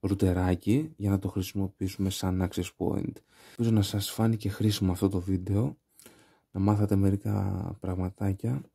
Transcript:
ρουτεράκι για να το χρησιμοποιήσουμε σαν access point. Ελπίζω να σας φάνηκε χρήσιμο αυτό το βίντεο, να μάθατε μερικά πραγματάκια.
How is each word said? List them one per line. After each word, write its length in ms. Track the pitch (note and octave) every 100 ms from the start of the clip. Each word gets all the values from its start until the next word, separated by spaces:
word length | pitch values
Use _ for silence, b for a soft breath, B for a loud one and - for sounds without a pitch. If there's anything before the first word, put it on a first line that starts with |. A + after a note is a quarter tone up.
ρουτεράκι 920 | G2+ G2 F#2+ F2+ F2+ F2+ - A#2+ D#3 -
για 140 | G2+
να 80 | G2
το 100 | G2
χρησιμοποιήσουμε 800 | G2 F#2 G2+ G2 - F#2+ - G2
σαν 380 | F#2 F#2+ F#2 F2+
access 200 | - F2+ _
point. 360 | F2 - - - _ B B
Ελπίζω 200 | B A#2
να 120 | A2
σας 280 | G2 G#2 G2+
φάνηκε 380 | - A2+ A2+ G#2
χρήσιμο 440 | G2+ G#2+ G#2 F#2+
αυτό 160 | F2+ G2
το 120 | F#2+
βίντεο, 580 | F2+ F#2+ F#2 G2 C3 - _ B B B B B B
να 100 | G2
μάθατε 360 | G2 G#2 G#2 G2
μερικά 800 | G2 G2 G#2 G2+ G2 F#2+ F2 F2
πραγματάκια. 800 | F#2 F#2 F#2 - G2+ G2 A2+ C3 -